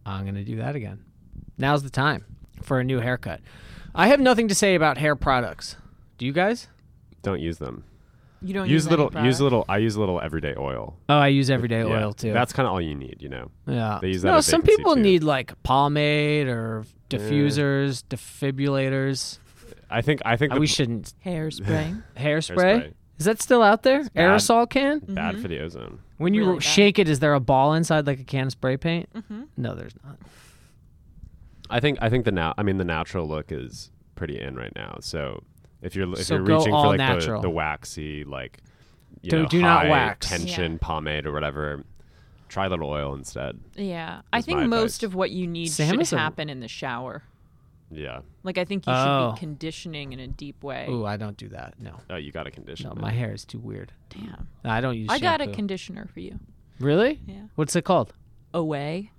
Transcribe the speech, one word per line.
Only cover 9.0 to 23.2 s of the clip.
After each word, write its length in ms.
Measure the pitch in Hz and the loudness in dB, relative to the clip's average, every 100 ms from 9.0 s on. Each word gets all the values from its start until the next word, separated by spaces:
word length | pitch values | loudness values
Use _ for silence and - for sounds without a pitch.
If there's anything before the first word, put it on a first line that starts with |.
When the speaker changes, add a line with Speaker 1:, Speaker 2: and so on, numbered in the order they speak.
| 147 - | 2 2
Speaker 3:
any 80 | 123 | 2
Speaker 2:
use 120 | 123 | 4
Speaker 3:
product? 20 | |
Speaker 2:
little, 240 | 139 120 - | 4 2 2
I 100 | 101 | 2
use 180 | 113 104 | 2 0
little 240 | 101 90 | 0 0
everyday 320 | 76 80 73 60 | -2 -4 -4 -4
oil. 380 | 69 64 55 80 - | -6 -6 -10 -14 2
Speaker 1:
Oh, 80 | 147 | 4
I 100 | 139 | 6
use 220 | 139 131 | 4 2
everyday 300 | 131 117 113 | 0 0 -2
Speaker 2:
Yeah. 80 | 113 110 107 | 0 0 -2
Speaker 1:
oil, 80 | |
too. 180 | 104 117 | -4 -2
Speaker 2:
That's 220 | 107 123 | 0 0
kinda 160 | - 127 | 0 0
all 80 | 92 | 0
you 160 | 82 71 | -2 -6
need, 220 | 67 - | -10 -12
you 80 | 71 | -12
know? 240 | 65 60 - - | -10 -12 -14 -4
Speaker 1:
Yeah. 320 | 131 110 104 | -2 -2 -2
Speaker 2:
They 60 | 95 | -2
use 120 | 92 | 0
that 100 | 90 | 4
Speaker 1:
No, 60 | 349 | 4
Speaker 2:
at 80 | 302 | 6
Speaker 1:
some 160 | 330 | 4
Speaker 2:
Vacancy, 160 | 320 427 | 6 6
Speaker 1:
people 180 | - 294 | 6 4
Speaker 2:
too. 60 | |
Speaker 1:
need, 220 | 208 180 | 6 4
like, 380 | 156 139 123 - | 4 0 -2 -10
pomade 840 | - 131 143 147 147 147 147 151 139 | 0 4 4 2 2 2 2 0 0
or 380 | 120 113 110 107 _ _ | -2 -4 -6 -10 _ _
Speaker 2:
Yeah. 100 | - | -6
Speaker 1:
diffusers, 840 | 104 143 143 139 143 139 139 127 - | 0 2 2 2 2 2 0 -4 -8
defibrillators. 1300 | 123 - - 139 135 139 139 135 135 135 139 - - - - - - - | -12 -12 -6 -4 -2 0 0 0 0 -2 -2 -6 -12 -20 -20 -20 -20 -6
Speaker 2:
I 120 | 113 | -2
think, 200 | 117 151 | 2 2
I 140 | - 117 | 2 2
think 140 | 143 | 2
Speaker 1:
Uh, 20 | 139 | 2
Speaker 2:
the 60 | |
Speaker 1:
we 60 | 151 | 2
Speaker 2:
p- 60 | |
Speaker 1:
shouldn't. 400 | - 131 113 - - 185 | 2 0 -2 -8 -12 -8
Speaker 3:
Hairspray. 760 | 175 160 - 101 156 156 202 - | -6 -6 -6 -2 0 -2 -6 -12
Speaker 1:
<laughs> 60 | - | -4
Hairspray? 400 | 143 151 156 - | 0 0 0 2
Speaker 2:
Hairspray. 380 | 180 220 76 - _ | 4 4 2 -12 _
Speaker 1:
Is 80 | - | -2